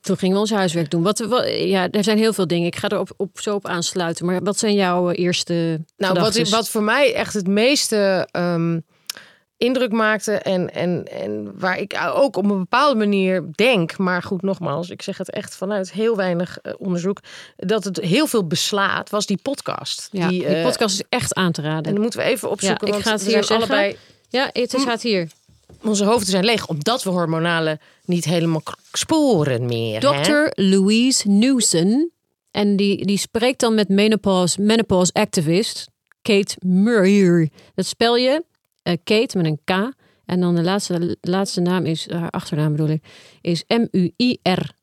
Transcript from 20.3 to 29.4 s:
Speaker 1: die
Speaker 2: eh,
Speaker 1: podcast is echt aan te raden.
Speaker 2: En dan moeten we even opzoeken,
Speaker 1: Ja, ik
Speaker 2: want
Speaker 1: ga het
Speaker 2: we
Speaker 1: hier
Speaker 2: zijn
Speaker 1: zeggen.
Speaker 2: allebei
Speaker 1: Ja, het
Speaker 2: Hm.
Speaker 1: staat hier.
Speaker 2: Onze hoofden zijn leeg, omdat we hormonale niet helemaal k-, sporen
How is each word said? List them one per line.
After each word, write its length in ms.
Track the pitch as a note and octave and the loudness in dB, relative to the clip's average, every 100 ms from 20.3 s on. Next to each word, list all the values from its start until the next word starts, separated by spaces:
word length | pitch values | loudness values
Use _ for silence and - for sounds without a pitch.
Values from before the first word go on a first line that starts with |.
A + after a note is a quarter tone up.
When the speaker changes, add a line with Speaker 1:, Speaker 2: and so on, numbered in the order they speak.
| F3+ | 0
Speaker 1:
die 80 | - | 0
Speaker 2:
eh, 160 | E3 | 0
Speaker 1:
podcast 320 | B3 - A3 G3 | 0 0 -2 -2
is 60 | - | -2
echt 240 | B3 - | -4 -2
aan 180 | - F#3 | 0 0
te 100 | D#3+ | 0
raden. 220 | D3+ D#3 D3+ | -2 -2 -2
Speaker 2:
En 60 | |
dan 80 | G3+ | 0
moeten 180 | A3+ - | 0 0
we 60 | - | -2
even 240 | A#3 - | 0 -2
opzoeken, 380 | G3 G3 - G3+ | -2 -2 0 -2
Speaker 1:
Ja, 0 | |
ik 40 | |
Speaker 2:
want 100 | G#3 | -2
Speaker 1:
ga 80 | G#3+ | 0
het 120 | G#3+ | -2
Speaker 2:
we 80 | G3 | 2
Speaker 1:
hier 120 | A3 | 2
Speaker 2:
zijn 160 | G3 A3 | 2 0
Speaker 1:
zeggen. 160 | A3+ G#3 | 2 2
Speaker 2:
allebei 200 | G3+ - - _ _ | 0 -4 -20 _ _
Speaker 1:
Ja, 200 | B3 C#4 | -2 -2
het 180 | - A#3+ | -2 -2
Speaker 2:
Hm. 80 | B3+ | 0
Speaker 1:
staat 220 | C4+ A3+ | -2 -2
hier. 260 | A#3+ G3 D#3+ _ _ _ _ - | 0 0 -2 _ _ _ _ -8
Speaker 2:
Onze 220 | A3 G#3 G3+ | -2 0 2
hoofden 220 | A#3 F#3+ | 2 2
zijn 180 | F#3+ G#3 | 2 2
leeg, 220 | A3+ - | 0 -2
omdat 360 | D#3 D3 B3+ | -4 -2 -2
we 60 | F#3+ | 0
hormonale 680 | F3+ E3 D#3+ E3+ E3 D#3 D#3 _ _ - | -2 0 0 0 0 0 -4 _ _ -4
niet 200 | F3 D#3 | -2 0
helemaal 360 | F3 E3 D#3+ | 0 0 -2
k-, 140 | - - _ | -6 -16 _
sporen 720 | - - D#4+ C#4+ F#3+ | -8 0 2 4 2